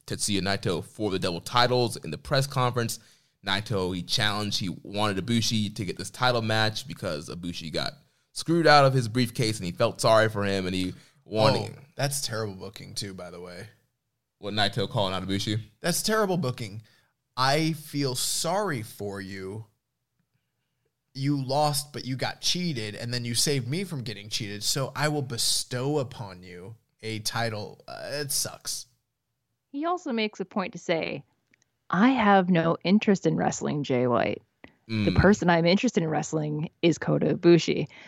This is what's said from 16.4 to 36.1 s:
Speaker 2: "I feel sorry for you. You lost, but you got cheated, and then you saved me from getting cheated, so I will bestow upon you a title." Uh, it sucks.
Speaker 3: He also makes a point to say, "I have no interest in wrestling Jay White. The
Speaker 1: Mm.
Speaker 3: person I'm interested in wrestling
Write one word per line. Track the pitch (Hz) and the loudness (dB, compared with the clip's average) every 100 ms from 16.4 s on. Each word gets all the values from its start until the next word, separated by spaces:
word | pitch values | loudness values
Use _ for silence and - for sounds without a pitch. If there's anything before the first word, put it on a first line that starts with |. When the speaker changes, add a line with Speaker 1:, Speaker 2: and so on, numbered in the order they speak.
| 131 120 107 107 - _ _ _ _ - | -2 -6 -10 -12 -18 _ _ _ _ 0
Speaker 2:
"I | 131 151 160 | 2 4 2
feel | 160 - 143 135 127 | -2 -4 -4 -2 -2
sorry | - - 165 190 202 127 | -2 -2 0 0 -2 -4
for | 107 - 101 98 | -8 -10 -8 -8
you. | 98 98 92 110 110 _ _ _ _ _ _ _ _ _ _ _ _ _ _ | -10 -10 -10 -10 -14 _ _ _ _ _ _ _ _ _ _ _ _ _ _
You | 135 139 143 | -4 -2 0
lost, | 127 139 151 139 - | 0 2 2 0 -4
but | 117 127 | -8 -6
you | 131 | -4
got | 113 - | -4 -2
cheated, | - 175 175 120 107 101 | -2 0 -2 -4 -6 -8
and | 120 | -6
then | 123 120 | -6 -2
you | 117 | 0
saved | 160 139 113 | 0 0 -2
me | 165 | -6
from | 190 143 | -6 -8
getting | 113 101 104 | -8 -10 -8
cheated, | - 101 104 | -8 -6 -6
so | - 139 131 - | -4 -2 -4 -2
I | 151 | -2
will | 147 | -2
bestow | 123 113 - - - 123 135 151 | -4 -2 -2 -2 -2 -4 -2 -2
upon | 113 - 101 90 | -4 -8 -14 -16
you | 90 87 95 113 _ _ | -16 -16 -16 -18 _ _
a | 110 107 | -8 -6
title." | 104 117 117 107 98 - - | -4 -2 -2 -4 -10 -14 -16
Uh, | 57 85 | -12 -8
it | 143 139 | -8 -4
sucks. | - - - - - - _ _ _ _ _ _ _ _ | -4 -4 -8 -10 -10 -12 _ _ _ _ _ _ _ _
Speaker 3:
He | 277 330 | -6 -4
also | 359 294 | -4 -2
makes | 226 214 - | -2 -2 -4
a | 190 | -6
point | 214 180 | -4 -6
to | 175 | -6
say, | - 165 165 143 - _ _ _ _ _ - | -2 0 -2 -6 -12 _ _ _ _ _ -2
"I | 175 247 | 4 6
have | 262 208 196 180 | 6 6 6 6
no | 170 165 - | 4 4 0
interest | 165 214 - 190 160 | 4 4 4 4 2
in | 170 | 2
wrestling | 170 - 143 147 | 0 -2 -2 -2
Jay | 139 127 123 | 0 2 4
White. | 117 - - - _ - _ - | 2 2 -2 -10 _ -20 _ -4
The | 110 101 | 0 2
Speaker 1:
Mm. | 90 | 6
Speaker 3:
person | 185 208 175 | 6 6 6
I'm | 170 170 | 4 6
interested | 196 247 190 | 4 4 0
in | |
wrestling | 160 | 0